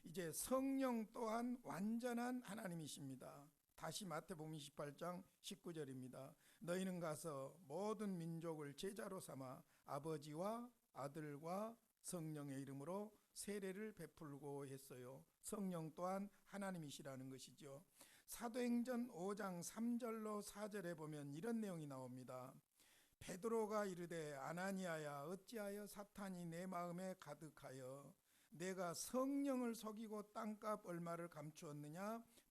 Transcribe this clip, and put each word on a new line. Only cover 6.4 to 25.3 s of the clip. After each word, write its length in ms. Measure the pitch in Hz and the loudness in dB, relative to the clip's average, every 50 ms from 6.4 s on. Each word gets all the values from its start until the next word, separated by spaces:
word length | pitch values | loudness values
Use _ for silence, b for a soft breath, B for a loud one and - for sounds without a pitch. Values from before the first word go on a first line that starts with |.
| B B B B | B B B B
"너희는 400 | - 165 175 185 190 190 180 175 | 0 2 2 4 4 2 2 2
가서 560 | 170 160 151 - - 165 147 135 135 139 147 165 190 135 | 2 0 0 0 0 -2 -2 -2 -2 -4 -6 -10 -8 -4
모든 500 | 143 175 202 214 220 196 214 202 190 170 | 0 2 2 2 2 2 2 2 2 2
민족을 560 | 165 165 165 165 156 170 160 151 147 143 139 | 0 0 0 0 0 0 0 0 -2 -4 -2
제자로 440 | - 196 196 220 208 226 202 190 185 | -2 -2 -2 0 0 -2 -2 -2 -4
삼아 420 | - - - 131 135 127 131 - - B B B B | -4 -4 -6 -4 -4 -4 -6 -8 -10 B B B B
아버지와 840 | - 135 139 139 160 160 151 143 151 147 160 185 208 226 233 240 247 - _ _ _ - | -2 -2 0 0 0 0 0 -2 -2 0 0 2 2 2 0 -2 -6 -10 _ _ _ -6
아들과 840 | 131 127 139 143 160 151 147 143 139 160 165 180 196 214 226 233 - _ _ _ _ | -2 -2 -2 -2 -2 -4 -4 -4 -4 -2 0 0 0 0 -2 -4 -8 _ _ _ _
성령의 600 | - - - 175 156 156 156 147 143 143 135 135 | -6 -2 -2 0 0 0 0 0 0 0 0 -2
이름으로 500 | 139 135 135 139 143 165 185 202 208 214 B B B B B | -2 -2 -4 -4 -2 0 0 0 0 -2 B B B B B
세례를 600 | - - - 202 208 190 190 185 196 220 220 214 | -6 -2 0 0 0 2 0 0 0 -2 -2 -4
베풀고 720 | - 165 151 - - 165 147 143 139 147 143 143 139 139 131 | -4 -8 -10 -8 -8 -6 -6 -4 -4 -2 -2 0 0 0 -2
했어요." 560 | 135 131 - - 139 127 123 123 135 143 165 _ _ _ | -4 -6 -6 -8 -8 -6 -6 -6 -8 -10 -12 _ _ _
성령 500 | - - 226 214 196 185 180 165 160 156 - | -6 -2 0 2 2 4 4 2 0 0 0
또한 360 | - 175 185 190 196 202 202 B B B - | 0 2 2 4 2 0 -2 B B B -8
하나님이시라는 840 | - 202 202 196 190 170 156 143 131 - 151 143 135 131 131 131 | -4 -2 0 0 0 0 -2 -4 -4 -6 -6 -6 -4 -4 -4 -6
것이죠. 540 | 131 127 - - 127 - 156 139 135 139 - _ B B B B B B B B | -6 -8 -8 -12 -12 -10 -10 -8 -8 -10 -12 _ B B B B B B B B
사도행전 840 | - - 226 240 226 254 247 240 240 240 233 254 254 233 247 247 | -6 -2 -2 0 2 4 4 6 6 6 6 4 4 2 2 0
오 240 | 226 - 180 196 208 | 0 0 2 2 2
장 260 | 202 208 190 180 175 | 2 2 0 0 0
삼 380 | 170 - - 214 226 240 240 233 | -2 -2 0 2 4 4 4 4
절로 420 | 247 226 220 226 214 214 214 208 | 4 2 0 2 2 2 0 0
사 260 | 202 - - 202 214 208 | 0 -2 -4 -2 -2 0
절에 280 | 202 208 175 170 175 | 0 0 0 0 0
보면 340 | 160 156 151 156 147 143 143 | 0 -2 -2 -2 -2 -2 -2
이런 280 | 143 156 170 233 233 226 | -2 0 2 4 4 4
내용이 260 | 214 202 180 165 151 | 4 2 0 0 -2
나옵니다. 680 | 143 135 131 127 123 123 131 127 123 127 127 123 131 143 147 - _ B B B B B B B B B B | -4 -4 -4 -4 -4 -6 -6 -6 -6 -4 -4 -4 -6 -8 -12 -18 _ B B B B B B B B B B
베드로가 640 | - - 175 180 190 226 226 226 220 208 214 214 208 | -6 -4 -4 0 2 4 4 4 4 6 4 4 4
이르되, 480 | 196 180 165 175 170 175 165 156 147 147 | 4 2 0 -2 -2 0 0 0 0 -2
"아나니아야, 880 | 135 135 147 165 175 185 196 196 190 185 175 160 156 151 147 143 143 139 | -2 -2 0 0 2 2 2 2 2 2 2 2 2 2 0 -2 -2 -2
어찌하여 640 | 160 | -2